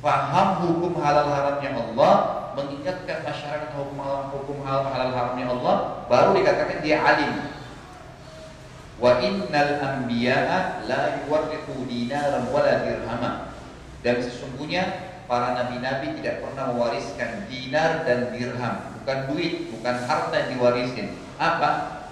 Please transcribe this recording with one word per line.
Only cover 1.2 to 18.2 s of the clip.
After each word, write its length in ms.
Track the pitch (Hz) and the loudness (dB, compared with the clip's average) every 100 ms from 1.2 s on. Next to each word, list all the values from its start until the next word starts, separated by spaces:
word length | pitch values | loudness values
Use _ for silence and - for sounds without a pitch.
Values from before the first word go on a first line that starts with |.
| 147 | 4
haramnya 480 | 143 143 143 139 127 | 2 2 0 -2 -2
Allah, 380 | 113 113 160 - - - - - | -4 4 8 8 6 0 -4 -6
mengingatkan 640 | 143 143 180 185 - 160 | -6 -4 -4 -4 -4 -6
masyarakat 560 | 156 143 147 151 151 143 | -4 -6 -6 -6 -6 -6
hukum 240 | 139 143 | -6 -6
halal, 320 | 139 139 135 | -4 -4 -4
hukum 320 | 139 135 139 | -6 -6 -6
halal, 240 | 135 135 135 | -2 0 0
halal 240 | 127 127 | 0 0
haramnya 400 | 127 120 127 127 | 0 -2 -2 -2
Allah, 240 | 123 160 196 - - - | 0 2 2 2 -4 4
baru 240 | 120 190 | 6 8
dikatakan 480 | 190 196 185 202 - | 6 4 4 2 0
dia 240 | 151 151 | 2 4
alim. 480 | 151 151 139 - - - - - - - - - - - - - - - - - | 4 4 2 -2 -6 -10 -14 -16 -16 -18 -18 -18 -18 -18 -16 -16 -18 -18 -18 2
"Wa 240 | 120 123 | 4 6
innal 560 | 101 98 92 147 143 139 | 4 0 0 2 2 2
anbiya'a 1120 | 135 131 120 117 123 139 - 180 185 - - | -2 -2 0 2 2 2 2 2 0 -4 -2
la 320 | 135 143 - | 0 0 0
yuwarrithu 640 | 139 151 151 151 - 131 | 0 0 0 -4 -8 -8
dinaran 640 | 123 120 120 143 147 - 120 | -4 -4 -2 0 0 0 0
wala 320 | 139 143 - | 2 4 4
dirhama." 720 | - 113 110 123 - - - - - - - - | 2 -4 -4 -4 -4 -4 -8 -12 -16 -16 -18 -6
Dan 240 | 120 123 | 0 0
sesungguhnya 640 | 127 - 139 135 151 175 185 - - - - | -2 -6 -10 -8 -4 -2 -2 -4 -10 -14 -2
para 240 | 123 123 | 0 0
nabi-nabi 640 | 123 120 120 127 135 151 - | 0 -2 -2 -2 -2 -4 -4
tidak 320 | - - - | -4 -4 -6
pernah 240 | 135 131 | -4 -2
mewariskan 720 | 120 117 - - - 117 110 101 | 0 0 0 -6 -6 -6 -6 -8
dinar 560 | 131 127 151 165 165 123 | -8 -2 2 2 2 2
dan 240 | 123 | 2